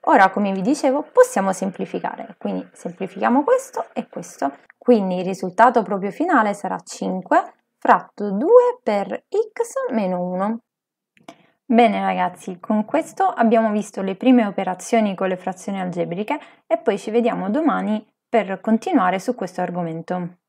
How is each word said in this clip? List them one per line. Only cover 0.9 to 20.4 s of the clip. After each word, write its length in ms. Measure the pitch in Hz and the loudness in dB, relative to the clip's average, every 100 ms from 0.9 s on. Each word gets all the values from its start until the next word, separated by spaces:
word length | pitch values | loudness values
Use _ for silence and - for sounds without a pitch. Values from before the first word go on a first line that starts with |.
| 277 302 | 0 0
possiamo 400 | - 494 - 190 | 4 4 4 -2
semplificare, 840 | 190 196 190 190 180 - - - - | -2 -6 -6 -8 -6 -8 -8 -14 -10
quindi 280 | 202 185 - | -6 -6 -8
semplifichiamo 720 | - 196 175 190 190 220 254 | -14 -14 -10 -12 -2 2 2
questo 440 | 294 508 - - - | 2 0 0 -10 -8
e 160 | - - | -10 -10
questo. 420 | - 170 - - - _ _ | -14 -14 -8 -8 -8 _ _
Quindi 400 | - 233 190 180 | 2 4 4 -2
il 80 | 180 | -4
risultato 580 | 190 185 170 254 240 | -4 -6 4 4 4
proprio 280 | 175 196 196 | -2 -4 -6
finale 420 | - 339 285 208 | -4 0 2 2
sarà 260 | 202 190 185 | -2 -6 -8
cinque 760 | - - 190 185 180 330 370 _ _ _ | -10 -8 -6 -6 0 0 0 _ _ _
fratto 540 | - 190 - - 208 | 2 2 2 -8 -4
due 480 | 196 311 480 494 494 | -2 6 8 6 -2
per 440 | - 208 185 214 _ | -2 -2 -2 -8 _
x 640 | 392 440 - 466 539 508 | -4 -4 -6 -6 -4 -4
meno 300 | 226 185 180 | -2 -2 -2
uno. 380 | 180 180 202 226 _ _ _ _ _ _ - - _ _ - | -4 -4 -4 -4 _ _ _ _ _ _ -20 -20 _ _ 2
Bene 360 | 233 233 196 | 4 4 2
ragazzi, 580 | 196 185 180 180 - 180 | -2 -2 -4 -4 -14 -14
con 240 | - 214 | -2 -2
questo 400 | 214 302 311 - | 0 -4 -4 -2
abbiamo 480 | 381 339 226 226 220 | -2 2 2 4 2
visto 300 | 208 202 - | -2 -6 -8
le 140 | 190 190 | -8 0
prime 300 | 247 247 208 | 4 4 4
operazioni 680 | 196 185 180 - 233 214 185 | -2 -6 -6 -2 0 0 -2
con 140 | 190 | -2
le 80 | 180 | -2
frazioni 420 | 190 185 - 196 | -6 -8 -8 -6
algebriche 580 | 180 175 165 170 214 294 - _ _ | -6 -4 -6 -6 -4 -6 -8 _ _
e 100 | 330 | -2
poi 220 | 277 202 | 0 -2
ci 100 | - | -2
vediamo 400 | 220 233 180 185 | 0 0 -2 -2
domani 560 | 247 320 185 196 214 - _ _ | 0 0 0 -2 -4 -6 _ _
per 320 | 233 190 190 | -2 -2 -6
continuare 580 | - 220 381 311 185 294 | 0 0 2 2 2 0
su 160 | - | -4
questo 280 | 247 185 - | -6 -6 -6
argomento. 760 | 180 175 165 160 170 185 175 180 | -6 -4 -6 -8 -6 -6 -6 -12